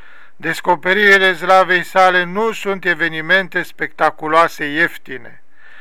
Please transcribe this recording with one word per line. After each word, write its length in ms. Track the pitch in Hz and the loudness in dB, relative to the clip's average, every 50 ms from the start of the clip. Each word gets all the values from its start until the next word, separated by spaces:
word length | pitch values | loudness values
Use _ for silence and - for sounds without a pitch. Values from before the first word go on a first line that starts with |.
| - - - - - - - | -18 -18 -18 -18 -18 -18 -16
Descoperirile 1000 | - - 160 160 - - 185 180 160 139 180 185 202 208 202 196 196 190 190 180 | -10 -6 -6 -6 -4 0 0 0 2 2 0 2 4 6 6 6 6 6 2 2
slavei 480 | 151 170 180 190 190 185 165 180 175 165 | 0 2 4 6 6 6 4 2 0 0
sale 420 | - - 190 185 185 180 180 180 | 0 2 4 4 6 4 2 0
nu 280 | 175 180 202 226 226 208 | 0 -2 -2 -2 -2 -4
sunt 320 | - - 202 196 190 180 | -4 -4 -6 -6 -2 -2
evenimente 800 | 185 175 151 165 165 160 160 156 160 180 190 190 175 - 180 160 | -2 -2 0 -2 -2 -2 -6 0 2 2 2 2 0 -4 -6 -6
spectaculoase 1000 | - - - 160 139 - - 165 156 - - 160 151 156 165 170 165 - - 160 | -6 -8 -8 -10 -10 -2 0 0 0 0 -2 -4 0 4 4 4 2 0 -4 -6
ieftine, 800 | 147 143 156 170 165 - - - - 135 123 117 110 - - - - - - - - - - | -6 -2 -2 -2 -2 -2 -8 -14 -14 -14 -14 -14 -16 -16 -16 -18 -16 -16 -16 -16 -18 -18 -18